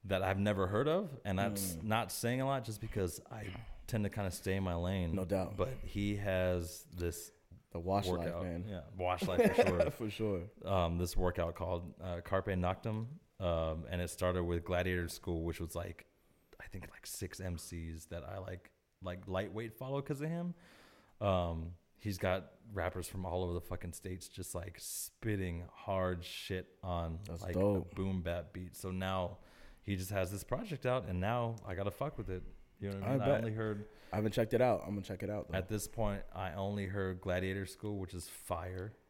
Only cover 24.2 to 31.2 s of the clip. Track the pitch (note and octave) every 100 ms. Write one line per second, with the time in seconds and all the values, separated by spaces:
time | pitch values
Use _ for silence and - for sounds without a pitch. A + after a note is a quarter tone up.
24.2 | - - F2+ F2+ - - - - - _
25.2 | A#2 G#2 F#2 E2+ F2 - - F#2+ F#2 F2+
26.2 | E2+ - - F#2 - - F#2 E2+ E2+ E2
27.2 | G2+ E2 F#2 F#2 G2+ G2 F2 G2 F#2+ F#2
28.2 | F2 F2 D2+ F2+ F2+ - G2 F#2 F#2+ F#2+
29.2 | F2+ F#2+ - - - - - G2 F#2 G2+
30.2 | F#2 G2+ - B2 A3 D#3 B2+ B2+ - F2+